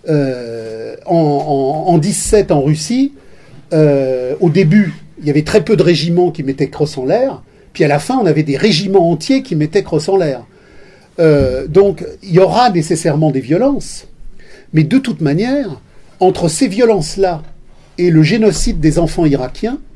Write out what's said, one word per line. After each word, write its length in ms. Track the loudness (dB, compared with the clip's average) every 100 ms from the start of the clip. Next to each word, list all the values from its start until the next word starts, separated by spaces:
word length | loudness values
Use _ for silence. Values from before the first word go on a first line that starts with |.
| 0
Euh, 880 | 0 0 -4 -8 -10 -10 -12 -12 -12
en, 800 | -2 2 2 0 -2 -2 0 -2 2
en, 60 |
en 60 | 2
dix-sept, 520 | 2 -4 0 2 2
en 120 | 0
Russie, 500 | 0 -2 -2 0 -2 -4 -20 -20 -20 -20 -4
euh, 600 | 2 4 2 0 -2 -4 0
au 80 | 0
début, 460 | 2 4 4 2 -4 -20 -8
il 60 | -2
y 40 |
avait 120 | 0
très 200 | 2 0
peu 140 | 2 0
de 60 |
régiments 480 | 2 0 0 2 0
qui 120 | -2
mettaient 280 | -8 -4 -6
crosse 260 | -2 -6 -4
en 80 |
l'air, 380 | -2 0 -2 -6 -18 _ -20
puis 100 | -2
à 40 | 0
la 100 | 0
fin, 180 | -2 0
on 80 |
avait 200 | 2 0
des 120 | 0 0
régiments 540 | 2 2 2 2 2
entiers 320 | -2 0 -2
qui 120 | 0
mettaient 280 | -4 0 -2
crosse 260 | -2 -4 0
en 80 | 0
l'air. 300 | 0 -4 -10 -20 -20 -20 -20 -20 _ 0
Euh, 480 | 4 4 2 -2 0
donc, 400 | 4 4 0 -12 -14
il 100 | 0
y 60 | 4
aura 320 | 4 4 2
nécessairement 600 | 2 -2 -2 0 0 0
des 100 | 0
violences, 680 | -2 0 0 -2 -6 -16 -18 -16 -16 -16 -20 -20 -2
mais 120 | 0
de 120 | 0 -2
toute 240 | -4 -4
manière, 580 | -2 0 0 -2 -4 -10 -20 -20 -20 -2
entre 280 | -2 0 -4
ces 200 | -2 -2
violences-là 760 | 2 2 2 -2 -2 -2 -2 -10 -20 -20 -20 -18 -2
et 100 | 2
le 140 | 4
génocide 580 | 4 4 2 2 0 2
des 180 | 0 0
enfants 280 | -2 0 0
irakiens 520 | 0 -4 -6 -6 -6 -12